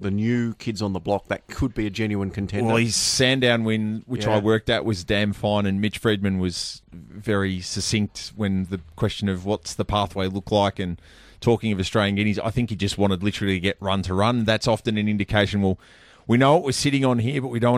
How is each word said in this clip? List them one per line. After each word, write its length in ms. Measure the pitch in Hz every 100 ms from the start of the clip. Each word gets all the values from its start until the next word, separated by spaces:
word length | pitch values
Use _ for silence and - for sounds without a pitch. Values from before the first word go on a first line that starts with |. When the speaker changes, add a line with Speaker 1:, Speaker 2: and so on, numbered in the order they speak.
Speaker 1:
the 100 | 98
new 420 | 101 113 120 117
kids 280 | 107 120 104
on 100 | 104
the 60 | 95
block 300 | 92 101 -
that 180 | 101 -
could 260 | - 131
be 140 | 117 104
a 40 |
genuine 420 | 95 110 101 98
contender? 340 | 98 95 101 113
Speaker 2:
Well, 100 | 117
his 180 | 117 -
Sandown 680 | - - 127 135 123 117
win, 400 | 110 110 107 110 -
which 180 | 117 107
Speaker 1:
Yeah. 80 |
Speaker 2:
I 40 | 107
worked 280 | 107 110 -
at, 160 | 113
was 200 | 95 92
damn 280 | 85 101 104
fine, 340 | 98 104 104 98
and 140 | 98
Mitch 180 | 104 -
Friedman 420 | 113 104 101 95
was 420 | 92 - - - -
very 680 | 85 65 95 113 101 98 90
succinct 720 | - 101 - 110 101 - -
when 300 | 104 101 95 90
the 100 | 95 - -
question 320 | 107 - 101
of 160 | 92 95
what's 260 | 107 -
the 100 | -
pathway 420 | 101 104 101 98 95
look 240 | 95 -
like 300 | 104 101 -
and 200 | 90 85 - - - -
talking 300 | 120 113 110
of 80 | 98
Australian 380 | 92 113 101 101
Guineas, 240 | 104 98
I 100 | 113
think 200 | 123 117
he 60 | 101
just 220 | 98 -
wanted 240 | 101 90
literally 320 | 101 - 98
to 60 | 92
get 160 | 95 -
run 240 | 98 98
to 120 | 90
run. 300 | 92 110 123
That's 220 | 107 110 117
often 320 | 110 117 107
an 80 | 104
indication, 560 | 104 98 107 101 104
well, 160 | 95 95 - - - - -
we 120 | 120
know 160 | 135
what 100 | 165
we're 80 | 139
sitting 320 | - 143 135
on 160 | 131 120
here, 200 | 117 143
but 80 | 127
we 120 | 117
don't 100 | 120